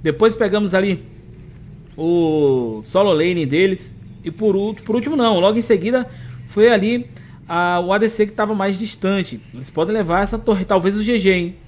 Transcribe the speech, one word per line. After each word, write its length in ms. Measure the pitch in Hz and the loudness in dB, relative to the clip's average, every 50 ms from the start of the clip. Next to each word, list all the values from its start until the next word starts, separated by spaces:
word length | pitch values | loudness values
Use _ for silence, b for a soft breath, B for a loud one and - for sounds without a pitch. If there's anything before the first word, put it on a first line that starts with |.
Depois 320 | - 160 147 233 214 226 226 | 0 -2 0 4 2 2 2
pegamos 400 | - 233 202 185 208 214 196 175 | 2 -2 0 0 0 0 0 0
ali 320 | 190 190 202 190 143 - - - - - - - - - - - - - - - - - - - - | 0 0 0 -2 -4 -6 -14 -20 -20 -20 -20 -20 -20 -20 -20 -20 -20 -20 -20 -20 -20 -20 -20 -12 -6
o 800 | 156 165 175 175 165 160 156 156 147 143 135 127 123 117 110 107 107 | -2 0 2 2 2 2 2 2 4 4 2 2 0 -4 -6 -8 -12
solo 280 | - - 185 202 202 180 | -2 0 2 4 4 4
lane 320 | 151 160 175 180 175 156 | 2 2 0 0 -2 -2
deles. 480 | 131 135 156 185 196 190 185 - - - - - - - - - | 0 2 2 2 2 2 -2 -8 -16 -20 -20 -20 -20 -20 -14 -12
E 80 | - | -12
por 240 | 165 - 214 214 196 | -8 -2 0 0 0
ult-, 280 | 196 202 214 214 - - | 2 0 -2 -6 -8 -6
por 120 | - 220 | -4 -2
último 220 | 247 233 285 311 | -2 -2 -2 0
não, 240 | 294 240 226 214 175 | 2 2 2 4 4
logo 180 | 175 196 220 233 | 4 2 2 2
em 40 | 220 | 2
seguida 460 | - 233 185 165 214 240 254 247 247 B B B B B B B | 2 2 2 2 0 0 0 -2 -4 B B B B B B B
foi 240 | - - 202 214 240 | -10 0 4 4 6
ali 400 | 240 208 185 214 240 247 240 - B B B B B B B - | 6 4 2 0 -2 -2 -4 -8 B B B B B B B -6
a, 320 | 170 175 175 175 180 175 | -2 0 0 0 0 0
o 120 | 175 175 190 | 0 0 0
A 60 | 202 | 2
D 100 | 220 220 | 2 0
C 180 | 214 - 208 | 2 0 -2
que 60 | 202 208 | -2 0
tava 220 | - 214 202 214 | -4 -2 -2 0
mais 240 | 208 190 196 196 185 | -2 -2 -2 -2 -4
distante. 600 | 226 214 - - - 190 196 196 180 - - 107 - - - | -6 -8 -10 -4 -2 -2 -2 -2 -2 -6 -8 -14 -16 -16 -16
Eles 180 | 123 131 - | -16 -16 -10
podem 220 | - 156 165 180 214 | -4 -2 -2 0 0
levar 300 | 220 202 165 170 185 202 | -2 0 0 0 0 0
essa 160 | 196 - 220 | -2 -4 -4
torre, 260 | - - 214 190 185 | 0 0 0 0 0
talvez 320 | - - 170 170 190 202 | 0 0 2 2 0 0
o 60 | 208 214 | 0 -2
G 160 | 214 247 226 | 0 0 2
G, 140 | 185 190 185 | 2 2 2
hein? 240 | 180 175 170 185 - - | 2 0 -4 -8 -14 -20